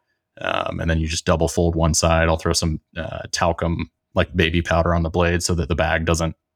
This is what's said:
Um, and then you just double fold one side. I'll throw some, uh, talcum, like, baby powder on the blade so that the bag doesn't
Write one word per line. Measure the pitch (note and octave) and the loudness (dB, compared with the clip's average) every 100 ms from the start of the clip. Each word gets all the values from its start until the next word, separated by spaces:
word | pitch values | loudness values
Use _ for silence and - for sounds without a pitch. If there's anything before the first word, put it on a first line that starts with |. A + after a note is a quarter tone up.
| _ _ _ - | _ _ _ -10
Um, | - - - E2+ | -4 -4 -4 -4
and | E2 | -2
then | E2 | 0
you | D#2+ | 0
just | E2 | -4
double | - E2 E2 | 0 2 2
fold | - E2+ D#2+ | 2 0 2
one | E2 | 2
side. | D#2 E2+ E2 E2 | 2 2 2 2
I'll | D#2+ | 0
throw | E2+ | 0
some, | E2 E2+ D#2 _ E2+ | 0 -2 -4 _ -12
uh, | D#2+ - - | -10 -10 -8
talcum, | - F2 E2+ E2+ E2 D#2+ _ _ | -2 -2 0 -2 -2 -6 _ _
like, | - E2+ F2 | -2 0 2
baby | E2 E2+ | 2 2
powder | E2 E2 E2+ | 2 2 2
on | E2+ | 2
the | E2 | 0
blade | F2+ E2+ F2 | 2 2 2
so | - | 0
that | E2+ C#2+ | -2 -2
the | D2 | 0
bag | D#2+ E2 | 0 0
doesn't | E2 E2 E2 - _ | 0 0 -2 -6 _